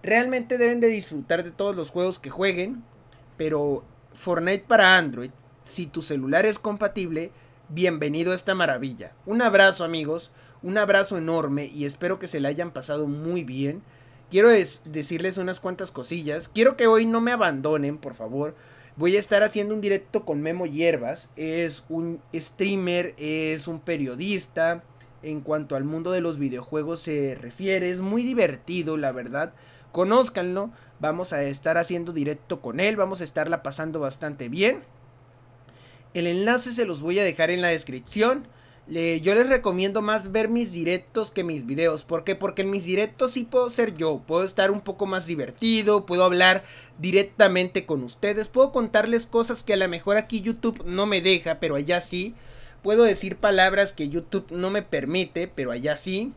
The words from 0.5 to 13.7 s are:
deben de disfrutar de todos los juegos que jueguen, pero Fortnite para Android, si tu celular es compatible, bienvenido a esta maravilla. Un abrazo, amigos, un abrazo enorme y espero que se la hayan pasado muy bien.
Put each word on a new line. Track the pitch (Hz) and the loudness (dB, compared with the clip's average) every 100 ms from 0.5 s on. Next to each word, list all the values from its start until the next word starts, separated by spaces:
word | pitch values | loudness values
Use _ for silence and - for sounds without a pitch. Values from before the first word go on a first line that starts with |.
| 247 | 2
deben | 240 240 | 2 4
de | 233 | 2
disfrutar | 220 - 151 123 170 | 2 -4 -10 -2 -2
de | 170 | -2
todos | 165 202 | -4 -4
los | 185 151 | -2 -6
juegos | 175 180 180 | -2 -2 -4
que | 139 | -12
jueguen, | 131 196 175 190 247 - - - - - - | -2 -2 0 -4 -6 -14 -20 -20 -20 -20 -6
pero | 156 151 147 139 - - _ | -2 0 0 -2 -6 -20 _
Fortnite | - - 170 170 196 - | -12 -4 -2 0 -2 2
para | 226 190 185 | 6 8 6
Android, | 160 120 131 - - _ | 4 -6 -12 -16 -20 _
si | - - 165 | -12 -10 -8
tu | 165 | -8
celular | 156 143 131 160 214 | -6 -4 0 2 2
es | 208 | 0
compatible, | 214 202 208 202 180 160 170 - - _ _ | -4 -2 -4 -2 -4 -4 -8 -12 -20 _ _
bienvenido | 156 180 160 147 151 170 | 0 0 0 -2 -2 -2
a | 185 | -2
esta | - | -2
maravilla. | 185 160 127 135 120 92 - - | 0 2 0 -4 -10 -16 -16 -4
Un | 226 | 2
abrazo, | 240 196 196 185 | 4 8 8 6
amigos, | 165 165 147 165 - _ - - | -4 -4 -4 -6 -8 _ -20 -12
un | 175 202 | -2 0
abrazo | 202 196 196 185 | 4 4 4 -2
enorme | 160 165 151 143 147 | -2 -2 0 -4 -6
y | 147 | -6
espero | 143 139 156 117 | -8 -4 -4 -4
que | - | -6
se | 156 | -4
la | 139 | -2
hayan | 147 175 | -2 -6
pasado | 135 - 151 147 | -8 -6 -4 -4
muy | 143 160 180 | -4 -4 -4
bien. | 139 131 139 | -4 -4 -4